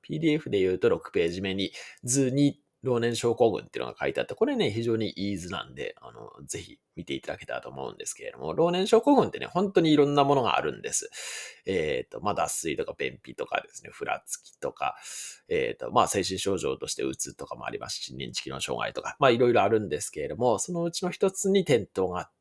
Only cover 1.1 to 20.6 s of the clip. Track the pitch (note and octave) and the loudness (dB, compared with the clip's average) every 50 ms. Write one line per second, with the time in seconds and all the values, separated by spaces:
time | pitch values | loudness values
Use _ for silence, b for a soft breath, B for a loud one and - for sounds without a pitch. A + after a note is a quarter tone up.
1.1 | - F#2+ E2+ E2+ F2 F#2+ G2 G2 F#2+ G2 F#2+ - B B B B B B B B2 | 0 0 2 2 0 -2 -4 -4 -2 -2 -2 -4 B B B B B B B -2
2.1 | B2+ C#3 C3+ B2+ B2+ C#3+ C#3+ C#3 - _ _ _ _ _ - C3 B2 A#2 A#2 A#2+ | 2 2 2 2 4 4 4 4 4 _ _ _ _ _ -2 0 0 2 2 0
3.1 | A#2 A#2 - A#2 A2 - B2 A2+ F#2 G#1+ - - - A#1 A#1+ A#1+ - - C#2 C#2 | 0 2 2 2 4 6 6 6 4 2 -4 -8 -8 -6 -6 -6 -6 -4 -2 -2
4.1 | - - - - - - A3 D4 C#4+ A#3 F3+ A#2+ G#2 A2+ A#2 A#2 A2+ A2 A2 G2+ | 0 0 -2 -2 0 0 0 0 2 2 0 0 0 0 0 0 0 0 0 -2
5.1 | - - G2 G2+ G2+ F2 F2 F2 F#2+ E2 - - B1+ - A#1+ G1+ - - - B1 | -4 -4 -4 -2 -4 -4 -6 -6 -8 -8 -8 -10 -10 -10 -10 -10 -10 -12 -18 -20
6.1 | A#1 A1+ A1+ A1 - - C#2+ C2+ - E2 - - A#1+ - _ _ _ - E2+ - | -18 -16 -18 -18 -18 -16 -12 -10 -10 -10 -10 -12 -16 -20 _ _ _ -12 -10 -8
7.1 | C#2 C2 - - C#2 - - - A#1+ B1+ - - C2+ C2+ C2 A1+ - - - - | -8 -8 -6 -8 -10 -10 -8 -8 -8 -8 -8 -10 -10 -10 -10 -10 -10 -10 -10 -10
8.1 | - - A#1+ A1+ - A#1+ C2 D#2 D#2+ C3+ E3 F3 F3 F#3 F#3+ - A3+ A3+ A#3 C#4+ | -10 -10 -10 -14 -12 -8 -6 -4 0 2 2 2 2 0 2 4 4 6 6 6
9.1 | C#4+ B3+ D3+ G2+ - - - - - F3 G3+ G3 - F3+ E3 D#3+ D3+ D3 C#3+ C#3+ | 6 6 6 2 0 -6 -8 -4 -2 0 0 2 4 4 6 6 6 6 6 6
10.1 | C#3+ C#3+ C#3 C#3 C#3+ C3+ A#2+ G#2 - - - D2+ B1 G#1 - - - - - - | 6 4 4 6 6 4 4 4 2 2 2 0 -2 -4 -6 -4 -4 -4 -4 -6
11.1 | B B B B B B B B B B B - F#2+ F2+ D#2 D2+ C2+ B1 - _ | B B B B B B B B B B B -2 -2 0 0 0 -2 -2 -4 _
12.1 | - A#1 - G#2 F#2+ E2+ D#2+ D2 - - - D#2+ C#2+ - - - - - C#2 C2 | -10 -6 -4 -2 -2 0 -2 -2 -2 -4 -4 -4 -2 -4 -4 -6 -6 -6 -6 -6
13.1 | B1+ - - C2 A#1+ - - - - - - - - - - - - - - - | -6 -8 -16 -14 -10 -10 -6 -4 -4 -4 -4 -4 -14 -20 -18 -18 -14 -10 -6 -6
14.1 | B1+ - - - - - - - _ - - C2+ - - C2+ - - B B B | -6 -6 -6 -10 -12 -12 -12 -14 _ -10 -8 -8 -6 -4 -6 -6 -6 B B B
15.1 | B B B B B B B - F2+ D2+ C2 A#1 - - B1 A#1 F#2+ A#2 G2+ - | B B B B B B B -4 -2 -2 -2 -2 -4 -6 -8 -2 4 4 4 4
16.1 | - G2+ F#2 F#2 F#2+ F#2 - G2 G2 F2 D2 C#2 C2 C2 C2 - - - B1 C2 | 4 0 -2 -2 -2 -4 -2 -2 -2 -2 -2 -2 -4 -4 -6 -8 -6 -4 -4 -4
17.1 | C2 - - C#2+ - - C2+ - B1+ B1 A#1+ A#1 - - A#1 - - - - - | -4 -6 -8 -10 -10 -12 -12 -12 -12 -10 -10 -8 -8 -8 -8 -10 -10 -10 -10 -10
18.1 | B1+ C2 C2+ A#1+ - - - C2 C2+ C2+ - - C2+ A1+ A1+ - - - - - | -10 -10 -10 -8 -8 -8 -8 -8 -8 -6 -6 -4 -4 -4 -4 -6 -6 -6 -8 -8
19.1 | - - C#3+ C3 A#2+ A#2 B2+ A#2+ A#2 A2 G2 G#2 A2 A2 G#2 F#2 D2+ D2 - - | -2 4 4 6 6 6 6 6 6 6 4 4 4 2 0 0 -4 -4 -6 -6
20.1 | - D#2 D2 - D2+ G#2 A#2+ B2 A2 F#2+ | -8 -6 -6 -6 -4 0 2 2 2 2